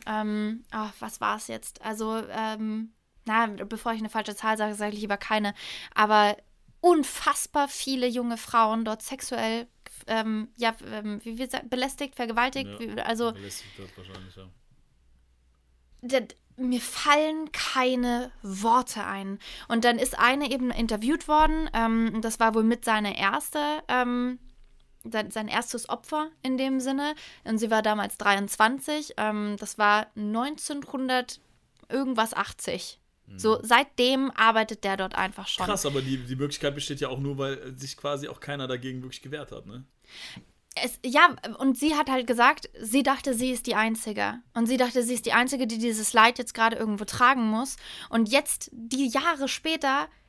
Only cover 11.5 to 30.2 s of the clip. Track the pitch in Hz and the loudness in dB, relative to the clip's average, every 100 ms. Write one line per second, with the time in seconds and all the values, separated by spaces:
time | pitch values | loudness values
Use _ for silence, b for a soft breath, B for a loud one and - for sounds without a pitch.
11.5 | - 240 247 254 - 285 - 240 226 247 | -6 -4 -2 -2 -4 -8 -6 -4 0 0
12.5 | 262 - 208 226 208 - 226 233 220 - | 0 -6 -8 -8 -4 -2 0 0 -2 -8
13.5 | - - - 95 - 92 95 95 95 95 | -12 -14 -16 -18 -16 -18 -16 -16 -18 -20
14.5 | - _ _ _ _ _ _ _ _ _ | -20 _ _ _ _ _ _ _ _ _
15.5 | _ _ _ _ - 247 262 208 - _ | _ _ _ _ -16 -2 0 0 -8 _
16.5 | - 254 247 - - 302 294 311 311 311 | -4 0 0 -2 -2 4 4 4 0 -6
17.5 | - - 269 254 254 247 240 247 - 202 | -6 -2 2 4 4 2 0 -4 -10 -10
18.5 | 190 226 247 254 220 202 196 196 202 B | -2 4 4 4 -4 -6 -6 -6 -8 B
19.5 | B B 233 240 233 262 - 240 269 285 | B B 2 4 4 0 2 2 2 0
20.5 | 262 254 - 226 214 226 330 - 302 311 | -2 -2 -2 -2 0 0 0 4 6 6
21.5 | 320 320 220 226 226 226 214 220 220 226 | 4 0 0 2 2 2 0 -2 2 4
22.5 | 220 220 240 - 214 208 - 196 285 - | 6 4 2 2 0 0 0 0 0 -2
23.5 | 311 294 302 - 254 247 247 247 247 - | -2 -2 -2 0 0 2 0 -2 -4 -12
24.5 | - - - _ _ - 220 214 - 214 | -20 -20 -20 _ _ -6 -4 -4 -6 -4
25.5 | 214 240 240 - 240 - 302 311 320 262 | -2 -2 -6 -6 -6 -4 -4 -4 -6 -2
26.5 | 262 262 262 254 269 285 302 B B - | 0 0 0 0 -2 -2 -6 B B -4
27.5 | 220 220 220 220 214 202 - 202 196 202 | -2 2 2 4 2 -2 0 2 4 2
28.5 | - 220 269 - 302 294 - 214 214 208 | 4 4 4 -2 -4 -4 -4 -2 -2 -4
29.5 | 208 208 - 208 208 214 - | -4 -8 2 4 4 2 -6